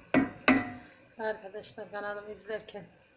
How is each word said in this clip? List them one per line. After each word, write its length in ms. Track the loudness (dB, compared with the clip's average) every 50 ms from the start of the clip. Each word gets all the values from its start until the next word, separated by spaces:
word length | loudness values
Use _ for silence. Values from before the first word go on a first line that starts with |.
| -2 2 4 4 4 4 0 0 4 6 6 6 4 0 -6 -12 -14 -18 -20 -20 -20 -18 _ -4
Arkadaşlar, 720 | -2 -2 -2 -4 -6 -12 -12 -10 -10 -8 -8 -10 -10 -10
kanalımı 420 | -8 -8 -6 -6 -8 -8 -8 -12
izlerken 520 | -12 -12 -8 -8 -8 -8 -8 -10 -14 -14 -14 -16 -20 -20 _ _ _